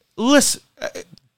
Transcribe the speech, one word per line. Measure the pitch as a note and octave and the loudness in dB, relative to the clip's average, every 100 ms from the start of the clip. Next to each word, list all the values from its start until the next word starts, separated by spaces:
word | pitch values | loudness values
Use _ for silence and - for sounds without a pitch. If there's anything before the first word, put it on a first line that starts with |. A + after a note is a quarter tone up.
| _ - | _ -4
Listen. | A#3 C#4+ - - _ _ | 2 2 2 -4 _ _
uh, | - - - D#3+ _ | -12 -12 -18 -20 _